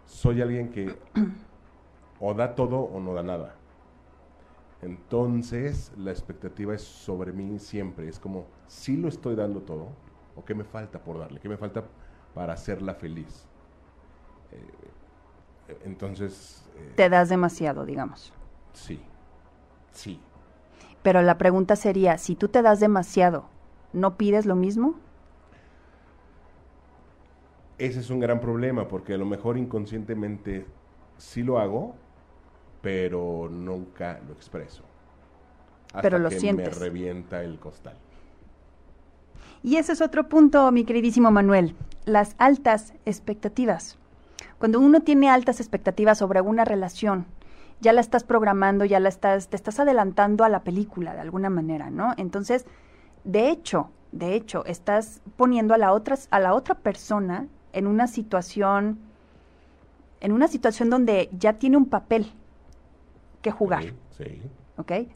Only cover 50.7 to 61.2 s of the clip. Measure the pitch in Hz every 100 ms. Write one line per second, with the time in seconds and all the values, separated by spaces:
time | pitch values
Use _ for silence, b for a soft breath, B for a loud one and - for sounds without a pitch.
50.7 | 180 208 - 165 160 156 185 196 180 160
51.7 | 156 139 151 220 - 185 196 202 254 247
52.7 | b b b b b 190 196 247 330 -
53.7 | 175 - - - 160 175 208 220 180 -
54.7 | 175 - 208 214 - - - 247 240 214
55.7 | 226 196 208 220 269 - 202 185 214 -
56.7 | 370 214 190 - 208 190 180 277 - _
57.7 | - 202 214 240 240 214 185 180 202 196
58.7 | 202 208 214 - b b b b b b
59.7 | b _ _ _ _ 196 220 311 277 233
60.7 | 220 233 247 233 202